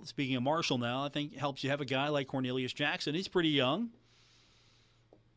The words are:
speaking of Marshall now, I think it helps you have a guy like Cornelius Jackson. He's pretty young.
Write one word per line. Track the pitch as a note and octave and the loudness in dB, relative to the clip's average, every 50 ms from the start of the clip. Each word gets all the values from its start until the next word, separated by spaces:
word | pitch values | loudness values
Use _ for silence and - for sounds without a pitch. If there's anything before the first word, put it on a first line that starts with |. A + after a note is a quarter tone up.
| - | -14
speaking | - - - C#3+ B2+ C3 | -12 -4 -4 -2 0 0
of | B2+ B2 | 0 2
Marshall | C#3 D#3 E3 D#3+ - D3 B2 | 2 2 2 2 0 0 0
now, | A#2+ A#2 B2 C3+ C#3+ | 0 0 0 -2 -2
I | C#3+ | -2
think | - D3 D3 C#3+ - | -4 -4 -6 -6 -6
it | C3 | -4
helps | C#3+ C#3+ C3+ - - | -4 -4 -4 -2 0
you | C3 | 0
have | C#3 D3 | 0 0
a | D3 | 0
guy | B2 C3+ C3 C#3 D3+ | -2 0 0 2 2
like | D3+ C#3+ C3+ - | 2 0 0 0
Cornelius | - C3+ B2+ B2+ B2+ C3 B2+ A#2+ | -2 -2 0 0 0 -2 -2 -2
Jackson. | - - D3 D3 F3 F3+ - D#3 C#3+ | -2 0 0 0 0 0 -2 -2 -2
He's | F3 F#3+ - | -2 -4 0
pretty | - F#3 E3+ D#3 | 0 2 4 4
young. | D3+ C3+ B2+ B2+ D3+ G3+ A#3+ A#3 - - - _ - - - - - - - - _ _ _ - _ _ _ _ _ _ _ _ - - _ _ _ | 4 4 4 4 4 2 -2 -4 -6 -14 -20 _ -20 -20 -20 -20 -20 -20 -20 -20 _ _ _ -20 _ _ _ _ _ _ _ _ -20 -20 _ _ _